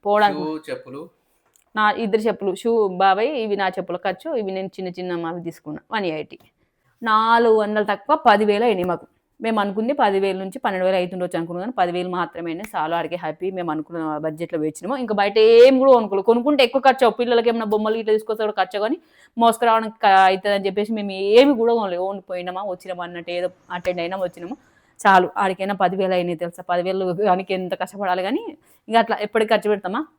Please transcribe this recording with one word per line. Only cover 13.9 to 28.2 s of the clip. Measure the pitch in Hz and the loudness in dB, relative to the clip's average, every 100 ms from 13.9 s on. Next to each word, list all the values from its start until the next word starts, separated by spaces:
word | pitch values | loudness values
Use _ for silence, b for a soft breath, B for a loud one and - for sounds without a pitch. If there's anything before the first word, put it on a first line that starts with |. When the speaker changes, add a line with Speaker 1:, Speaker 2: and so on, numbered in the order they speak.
| 170 160 151 | -8 -6 -4
Speaker 1:
బడ్జెట్లో | 160 156 170 165 | -6 -8 -8 -4
పోయి | 156 | -6
వచ్చినాము. | 156 185 269 | -6 -8 -6
ఇంకా | 247 | -2
బయట | 208 202 208 | 0 0 4
ఏం | 220 233 247 262 | 6 10 10 8
కూడా | 269 | 6
కొనుక్కోలేదు. | 247 214 190 190 | 6 4 -2 2
కొనుక్కుంటే | 233 240 294 | 2 2 2
ఎక్కువ | 247 262 269 | 2 4 2
ఖర్చు, | 254 240 | 4 2
పిల్లలకి | 214 240 233 233 | 2 0 2 2
ఏమైనా | 233 | -2
బొమ్మలు | 214 214 214 226 | -2 -2 0 -2
ఇట్లా | 220 | 0
తీసుకొస్తే | 214 214 220 | 0 0 -4
కూడా | 214 208 | -4 -2
ఖర్చు, | 185 208 | -4 -2
కానీ | 214 330 b b b - | -2 -4 b b b 2
మోసుకురావడానికి | 233 226 233 226 220 214 | 2 4 2 2 0 0
క-, | 214 190 190 | 4 6 6
అవుతుందని | 190 202 202 196 | 4 0 0 -2
చెప్పేసి | 190 208 | -4 -4
మేము | 220 202 | -4 -6
ఏమి | 190 196 220 277 | -4 4 6 6
కూడా | 247 233 | 4 2
కొనలేదు. | 233 202 175 | 0 -2 -4
ఓన్లీ | 185 196 - | -6 -8 -10
పోయినామా, | 180 180 185 | -10 -8 -8
వచ్చినామా | 202 180 185 175 | -8 -10 -10 -10
అన్నట్టు, | 175 175 170 | -10 -12 -8
ఏదో | 175 180 180 _ | -6 -6 _ _
అటెండ్ | 180 180 180 | -8 -6 -4
అయినా | 170 190 | -6 -6
వచ్చినాము, | 180 - - 269 b b b b | -8 -8 -14 -14 b b b b
చాలు. | 208 190 180 - | 4 4 4 -2
ఆడికైనా | 196 185 196 | -2 -2 -4
పదివేలు | 190 185 190 190 | 0 -2 0 0
అయినాయి | 185 175 165 | 0 -2 -4
తెలుసా. | 175 170 | -8 -10
పదివేలు | 175 180 180 190 190 | -6 -4 -2 -4 -4
దానికి | 175 208 180 190 | -2 0 0 0
ఎంత | 190 180 | -6 -4
కష్టపడాలి, | 180 180 202 196 180 | -6 -8 -6 -4 -4